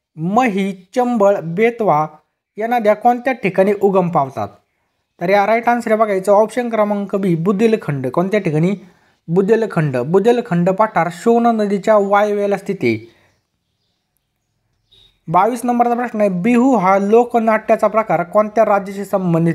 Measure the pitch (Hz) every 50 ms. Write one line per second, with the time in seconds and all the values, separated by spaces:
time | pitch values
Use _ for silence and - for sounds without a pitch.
0 | _ _ - 160 160 175 202 240 262 240 185 202 196 196 185 190 - _ - 254
1 | 247 247 240 226 202 196 202 185 156 165 165 190 226 240 233 233 220 185 151 151
2 | 156 156 - - _ _ _ _ _ _ - 196 214 233 240 240 208 214 214 208
3 | - 240 247 240 240 269 254 240 - 190 - 190 190 202 208 202 190 202 185 190
4 | 180 170 175 156 139 135 127 113 104 101 - _ _ _ _ _ _ _ _ _
5 | _ _ _ - 175 175 196 202 196 202 226 233 233 233 240 240 233 226 220 214
6 | 226 214 196 190 185 208 202 202 220 214 - 254 240 240 226 220 214 208 208 202
7 | 202 196 - 196 196 190 170 160 165 196 202 190 233 226 220 208 - - 143 135
8 | 127 131 - 170 180 196 214 208 185 170 147 156 160 185 208 196 - - _ _
9 | _ _ _ _ - - 165 185 202 190 226 220 226 202 - 170 151 147 127 127
10 | 123 147 175 196 196 240 240 240 233 - 180 170 175 180 185 190 220 214 - 185
11 | 165 170 170 - - 233 233 233 233 233 233 220 214 202 208 196 190 220 220 208
12 | 196 196 202 202 208 208 208 202 202 202 196 190 - - 196 196 - 117 113 107
13 | - - _ _ _ _ _ _ _ _ _ _ _ _ _ _ _ _ _ _
14 | _ _ _ _ _ _ _ _ _ _ _ _ _ _ _ _ _ _ _ _
15 | _ _ _ _ - - 160 180 196 233 254 233 247 240 240 240 240 240 240 233
16 | 247 226 - 214 208 202 185 175 175 233 247 233 247 277 262 214 175 185 196 196
17 | 202 202 220 233 240 233 - 233 220 226 214 214 214 - 226 214 220 208 202 220
18 | 220 - 170 156 175 175 - 208 214 214 208 233 220 214 208 196 190 196 196 196
19 | 202 196 - 196 185 180 165 165 165 170